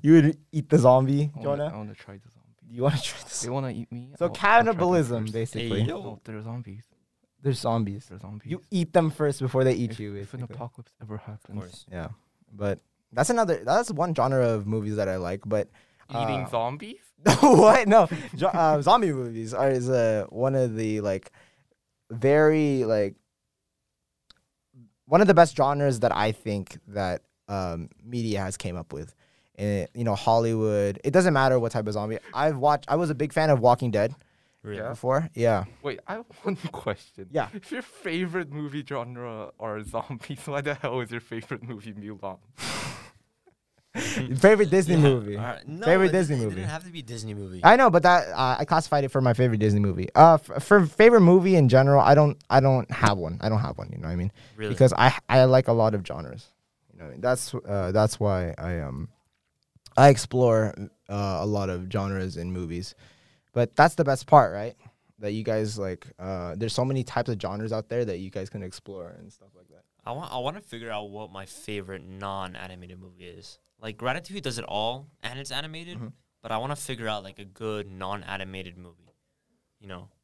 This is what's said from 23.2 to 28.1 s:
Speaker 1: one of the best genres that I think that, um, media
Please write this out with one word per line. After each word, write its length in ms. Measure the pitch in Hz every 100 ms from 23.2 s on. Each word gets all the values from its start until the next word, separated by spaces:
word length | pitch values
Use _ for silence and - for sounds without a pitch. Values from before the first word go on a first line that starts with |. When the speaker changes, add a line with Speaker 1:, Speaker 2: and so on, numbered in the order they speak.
| _ _ _ _ _ _ _ _ _ _ _ _ _ _ _ 127 117 _ _
Speaker 1:
one 160 | 160
of 60 | 202
the 60 |
best 220 | 175 165 -
genres 440 | 135 143 143 120
that 140 | 117 -
I 160 | 107
think 460 | 107 113 101 92 - -
that, 340 | 101 95 85 _ _ -
um, 420 | 101 92 82 80 _
media 360 | 113